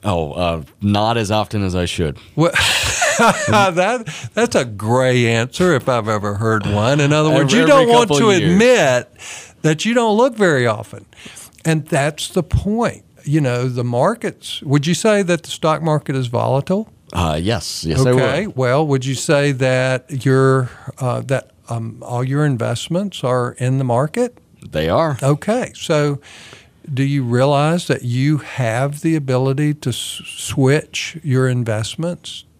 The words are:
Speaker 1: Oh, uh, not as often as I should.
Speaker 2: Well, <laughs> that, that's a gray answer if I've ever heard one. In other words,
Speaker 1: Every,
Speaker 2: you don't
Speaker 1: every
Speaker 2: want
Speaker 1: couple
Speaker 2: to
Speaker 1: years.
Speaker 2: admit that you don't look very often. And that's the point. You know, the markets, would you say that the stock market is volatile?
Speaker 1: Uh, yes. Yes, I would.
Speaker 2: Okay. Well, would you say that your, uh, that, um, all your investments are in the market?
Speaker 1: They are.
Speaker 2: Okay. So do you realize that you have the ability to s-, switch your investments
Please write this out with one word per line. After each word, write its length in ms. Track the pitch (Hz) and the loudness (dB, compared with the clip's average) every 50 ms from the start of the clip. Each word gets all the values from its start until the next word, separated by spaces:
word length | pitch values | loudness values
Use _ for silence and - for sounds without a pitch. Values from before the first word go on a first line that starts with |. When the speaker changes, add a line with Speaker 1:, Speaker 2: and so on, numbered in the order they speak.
| - | -2
Speaker 1:
Oh, 300 | 101 95 85 80 73 62 | -2 -2 -2 -2 -4 -4
uh, 300 | 71 90 85 85 82 76 - - _ | -4 -2 -2 -2 -4 -8 -14 -14 _
not 380 | - 104 101 101 107 110 117 117 | -2 0 2 2 2 0 0 0
as 120 | 110 92 | 0 0
often 320 | 110 107 104 - - 110 98 | 0 -2 -2 -2 -4 -4 -2
as 120 | 95 90 | -2 -2
I 100 | 90 87 | -2 -2
should. 340 | 82 - - 87 76 69 - - - - | -2 -2 -2 -2 -4 -4 -8 -16 -12 -2
Speaker 2:
Well, 180 | - 156 170 - | 0 0 2 2
<laughs> 640 | - - - - - - - - - - 622 587 659 | 0 0 0 0 -2 -2 -4 -2 0 0 0 2 2
that, 1120 | - 226 - - 605 - 214 214 202 190 175 170 180 202 240 254 226 - 156 - - 120 _ | 2 2 2 2 0 0 2 2 2 2 2 0 0 0 -2 -4 -6 -10 -14 -12 -14 -8 _
that's 220 | 208 226 240 - | -2 -2 0 0
a 100 | 220 139 | -2 -2
gray 640 | 120 107 98 101 107 120 127 131 127 123 123 120 117 | -2 -6 -8 -2 0 2 2 4 4 2 2 2 2
answer 460 | 117 113 113 127 - - 180 185 170 | 2 0 0 -2 -2 0 2 2 2
if 160 | 127 - - | 2 2 0
I've 180 | 127 120 104 110 | 0 0 0 0
ever 260 | 110 107 98 104 101 | -2 -2 -2 -4 -4
heard 320 | 101 117 113 110 110 - | -2 0 0 0 0 0
one. 340 | 107 101 104 107 120 143 151 | 0 0 2 2 2 2 2
In 120 | 147 143 147 | 2 2 2
other 160 | 151 156 156 | 2 2 2
words, 240 | - - - 143 190 | 4 2 2 4 4
Speaker 1:
Every, 80 | 240 | 4
Speaker 2:
you 60 | 247 | 6
don't 160 | - 285 269 254 | 6 6 6 6
Speaker 1:
every 100 | 233 233 | 6 6
Speaker 2:
want 160 | 240 240 202 | 4 4 4
Speaker 1:
couple 220 | 147 143 139 214 | 2 4 4 4
Speaker 2:
to 80 | 196 180 | 4 4
Speaker 1:
years. 120 | - 160 | 4 4
Speaker 2:
admit 600 | 175 190 226 247 254 226 165 139 127 123 120 - _ - - - - - - - - _ | 4 6 6 6 6 6 4 4 2 2 -2 -4 _ -20 -18 -18 -16 -16 -18 -20 -20 _
that 240 | - 156 156 151 - | 0 0 0 2 0
you 80 | 214 233 | 0 0
don't 240 | 247 233 226 208 | 2 2 2 4
look 180 | 214 240 277 240 | 4 2 2 2
very 320 | 214 208 180 156 131 123 | 2 2 4 4 4 2
often. 380 | 120 107 107 113 - - - - _ - - - - - - - - _ - _ | 2 0 -2 -6 -12 -14 -20 -20 _ -20 -20 -20 -20 -20 -20 -20 -20 _ -8 _
And 200 | 165 160 156 143 | 0 0 0 0
that's 420 | - - 143 139 151 156 - - - | -2 -2 0 0 0 -4 -6 -12 -6
the 140 | - 190 175 | -4 -4 -4
point. 640 | - - - - 196 214 226 233 190 - - _ _ _ - - | 0 -2 -2 0 0 -2 -2 -2 -2 -4 -8 _ _ _ -16 -6
You 180 | - 143 160 147 | -2 0 0 2
know, 260 | 127 123 123 123 131 | 2 0 0 -2 -2
the 160 | 123 123 120 | -2 -4 -4
markets, 800 | 123 120 120 139 180 233 233 - 196 - _ - - - - - | -2 0 2 2 0 0 -2 -6 -8 -8 _ -14 -12 -12 -10 -4
would 240 | 151 131 147 139 | 0 0 2 2
you 80 | 156 175 | 2 -2
say 280 | - - 220 214 202 202 | 2 2 2 2 2 2
that 200 | 175 175 170 - | 0 0 -2 -2
the 80 | - | -8
stock 320 | - - - 160 156 151 156 | -12 -2 0 0 0 0 0
market 340 | 165 151 151 - - 143 | 0 -2 -2 -2 -2 -4
is 120 | 131 127 120 | -4 -4 -2
volatile? 600 | 120 113 113 117 127 139 - - 185 202 220 - - _ _ _ - | -2 -2 0 0 0 -2 0 -2 -2 -2 -2 -6 -12 _ _ _ -4
Speaker 1:
Uh, 260 | 90 87 82 76 78 | -2 0 0 0 -2
yes. 440 | 85 101 117 104 - - - - - | -2 -2 -2 -4 -4 -8 -10 -8 -4
Yes, 220 | 80 78 135 135 | -2 -2 0 2
I 60 | 127 123 | 2 2
would. 100 | 127 131 | 2 2
Speaker 2:
Okay. 240 | 131 135 156 208 | 0 0 -2 -4
Well, 400 | 202 - 123 127 123 127 143 160 | -6 -4 -2 0 0 2 0 2
would 180 | 151 139 135 123 | 0 0 -2 -2
you 100 | 135 135 | -4 -6
say 380 | 117 - - 156 143 143 143 139 | -6 -2 0 2 2 2 0 0
that 720 | 123 131 131 131 127 127 131 131 127 - _ 151 131 - | 0 0 0 2 2 0 0 -2 -2 -4 _ -10 -2 0
your, 460 | 139 131 131 135 135 135 131 127 120 - - - - - - | 2 4 4 4 4 4 2 0 -4 -8 -14 -18 -18 -12 -6
uh, 220 | 131 123 120 120 117 | -4 -4 -4 -4 -4
that, 280 | 123 135 123 - _ _ _ _ - | -4 -4 -4 -4 _ _ _ _ -10
um, 320 | 117 117 113 113 117 - - | -8 -8 -8 -8 -12 -14 -12
all 160 | - 120 120 127 | -8 -6 -4 -4
your 240 | 131 135 143 151 | -2 -2 0 0
investments 800 | 147 135 113 117 113 117 113 - - 160 175 208 202 - - - | 0 0 0 -2 -4 -4 -4 -6 -4 -4 -4 -4 -4 -8 -6 -2
are 280 | 127 127 127 120 123 - - | 0 0 0 0 -2 -4 -4
in 200 | 123 127 131 131 | -2 -2 0 0
the 60 | 135 | 0
market? 540 | 123 120 120 139 151 - 233 247 240 - - _ _ _ _ - | 0 0 0 0 -2 -2 -4 -4 -4 -4 -12 _ _ _ _ -20
Speaker 1:
They 260 | - - 78 78 80 | -8 -4 -2 -2 0
are. 300 | 92 123 165 160 143 117 | 2 2 0 0 -2 -2
Speaker 2:
Okay. 520 | - 139 147 143 - - 214 254 226 - - | 0 0 0 0 -2 -2 -2 -2 -2 -6 -10
So 460 | - - - 165 151 147 147 143 135 - - - - - - - - - _ _ _ _ - 143 | -14 -6 -2 0 0 0 0 -2 -4 -8 -18 -20 -20 -20 -20 -20 -20 -20 _ _ _ _ -8 -4
do 100 | 123 139 | -2 -2
you 220 | 139 143 143 131 | 0 0 -2 -2
realize 640 | 120 120 123 131 143 147 139 147 156 165 180 170 - | 0 2 2 4 4 4 2 2 2 0 -2 0 -2
that 140 | 139 107 - | -4 -4 -2
you 360 | 123 120 127 131 143 156 147 | -4 -2 0 2 2 0 0
have 640 | - - - - 131 113 110 120 135 143 143 147 | -2 -8 -6 -4 -2 -2 0 0 -2 -2 -4 -4
the 160 | - 165 160 | -2 0 0
ability 580 | 156 143 127 127 127 131 135 135 131 151 151 151 | 0 0 0 0 0 2 0 0 0 0 0 -2
to 140 | 147 - 131 | -2 -4 -6
s-, 340 | 117 - - - - - - | -6 -4 -8 -10 -12 -14 -14
switch 960 | - - - - - - - 135 131 139 156 - - - - - - - 165 - | -16 -14 -12 -10 -8 -2 0 2 2 2 2 0 -4 -10 -10 -8 -8 -12 -10 -4
your 240 | 160 127 127 127 131 | -2 0 0 2 0
investments 960 | 127 123 120 113 110 107 113 - - - 160 175 175 165 _ - - - - _ _ | 0 -2 -2 -2 -4 -4 -4 -6 -8 -6 -6 -6 -6 -8 _ -16 -16 -16 -18 _ _